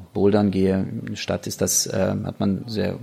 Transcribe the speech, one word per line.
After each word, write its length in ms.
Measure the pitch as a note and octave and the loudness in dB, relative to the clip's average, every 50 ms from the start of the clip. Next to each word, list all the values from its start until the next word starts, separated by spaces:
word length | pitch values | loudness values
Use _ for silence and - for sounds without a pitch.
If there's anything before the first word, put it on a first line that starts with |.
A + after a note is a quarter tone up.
| F#2 - - | -14 -8 -2
bouldern 380 | G2 G2 G2+ G2+ G#2 G#2 G2+ | 2 4 4 6 6 4 4
gehe, 240 | F#2 F#2+ F#2+ F#2+ F#2+ | 4 4 2 4 2
in 300 | F#2+ F#2+ - A2+ A#2 - | 2 0 -2 -6 -8 -8
der 80 | - G#2+ | -8 -8
Stadt 320 | - - - F#2 F2+ - | -8 -4 -4 -4 -4 -4
ist 140 | - - - | -8 -4 -2
das, 280 | G2 F#2 - - - - | -2 0 2 0 0 0
ähm, 360 | A2 G#2 F#2 G2 G2+ G2+ G2+ | 0 0 0 0 0 -2 -4
hat 120 | F#2 - - | -6 -4 -2
man 260 | G2+ G2+ F#2+ - - | 0 0 0 -2 -4
sehr 320 | A#2 A2 G2+ F#2+ F#2 F#2 - | -6 -4 -2 -2 -2 -4 -6